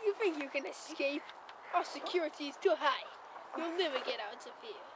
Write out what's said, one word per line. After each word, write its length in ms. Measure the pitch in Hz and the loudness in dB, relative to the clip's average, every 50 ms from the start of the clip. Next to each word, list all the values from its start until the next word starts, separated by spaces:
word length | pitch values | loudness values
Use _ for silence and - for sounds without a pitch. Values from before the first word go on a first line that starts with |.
| 440 | 4
You 100 | 427 403 | 2 2
think 260 | - 453 381 320 294 | 6 4 4 4 2
you 80 | 294 269 | -4 -2
can 160 | - 285 269 | -2 -2 -2
escape? 580 | - - - - - 311 - 285 277 285 311 - - - - - - - - - - - | -2 -8 -8 -10 -10 -4 0 0 2 2 0 -4 -8 -14 -14 -14 -16 -16 -14 -10 2 2
Our 80 | 349 339 | 2 2
security 640 | - - 285 - 339 - 359 330 302 - - 294 | 2 -4 -6 -6 2 2 2 2 2 -2 -4 -6
is 80 | 285 269 | -6 -6
too 160 | - - 381 320 - | 4 6 6 6 8
high. 260 | 294 294 254 190 - - - - - - - - - - - | 6 4 4 4 -2 -8 -12 -14 -14 -14 -14 -14 -12 -8 -6
You'll 200 | - 320 339 330 | -4 -2 -2 2
never 220 | 349 370 320 269 247 | 2 2 4 2 0
get 200 | - 254 240 233 | 0 0 -2 -2
out 220 | 214 202 226 247 - | -4 -6 -8 -10 -12
of 80 | 254 - - | -14 -14 -12
here. 340 | - 453 - - - - - | -12 -10 -10 -10 -12 -14 -14